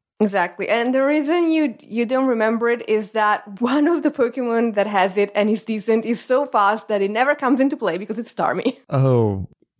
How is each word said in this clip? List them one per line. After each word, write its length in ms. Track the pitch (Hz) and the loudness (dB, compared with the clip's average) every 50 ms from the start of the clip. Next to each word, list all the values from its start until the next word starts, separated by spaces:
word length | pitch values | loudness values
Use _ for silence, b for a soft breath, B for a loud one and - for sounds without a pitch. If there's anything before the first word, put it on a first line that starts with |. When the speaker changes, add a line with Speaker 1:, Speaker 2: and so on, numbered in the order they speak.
| _ _ _ _ | _ _ _ _
Speaker 1:
Exactly. 480 | 214 196 196 190 175 175 - - 170 - | -2 0 0 0 -2 -2 -4 -8 -4 -2
And 260 | 208 233 233 254 254 | -2 0 0 0 0
the 100 | 262 269 | 0 2
reason 460 | 277 302 311 285 277 339 349 339 320 | 2 0 0 0 0 0 0 2 2
you, 260 | 320 320 302 269 214 - | 2 2 0 0 -2 -8
you 260 | - - 208 233 240 | -14 -8 -4 -4 -2
don't 220 | 208 262 262 269 262 | 0 0 0 2 0
remember 400 | 240 226 214 220 226 220 233 233 | 2 2 2 0 0 0 0 -2
it 200 | 233 233 - - | -2 -2 -2 -2
is 220 | 214 214 214 - | -2 -2 -2 -2
that 500 | - 220 214 208 208 202 - 214 196 190 | -2 0 2 2 2 0 -2 -10 -6 -4
one 280 | 240 240 262 302 294 330 | -2 0 2 2 2 2
of 160 | 349 302 - | 0 0 0
the 60 | 302 294 | -2 0
Pokemon 640 | - 247 240 233 269 247 233 226 233 233 233 208 | 0 -2 -2 0 -4 -4 -2 0 0 0 0 0
that 100 | 202 196 | 0 -2
has 300 | 214 208 196 180 202 180 | 0 2 2 0 2 2
it 160 | 208 202 202 - | 0 0 0 0
and 160 | 208 208 214 | 0 2 2
is 140 | 220 202 - | 0 -2 -2
decent 400 | - 220 214 190 226 220 226 220 | -4 -6 -4 0 0 0 0 0
is 160 | 220 233 - | -2 -4 -4
so 260 | - - 254 269 294 | -2 0 0 0 0
fast 400 | 285 - 226 202 196 214 220 - | 0 2 2 2 2 2 0 -4
that 160 | - 214 202 196 | -4 -2 -2 -2
it 80 | 196 | -2
never 240 | 208 226 254 285 294 | 0 0 0 0 0
comes 240 | 294 285 247 277 240 | 0 0 0 2 2
into 180 | 269 277 302 | 2 0 0
play 220 | - 226 185 160 185 | -2 -2 -4 -2 -4
because 200 | 208 - 214 226 | -6 -6 -8 -8
it's 120 | 226 - - | -8 -8 -6
Starmie. 460 | - 160 151 - 180 - - - - _ | -4 -2 -2 -2 -2 -2 -4 -4 -4 _
<laughs> 60 | _ | _
Speaker 2:
Oh. 600 | 147 131 135 135 127 120 113 104 98 95 92 - - _ _ _ _ | 0 2 4 4 4 4 2 2 0 -4 -6 -10 -14 _ _ _ _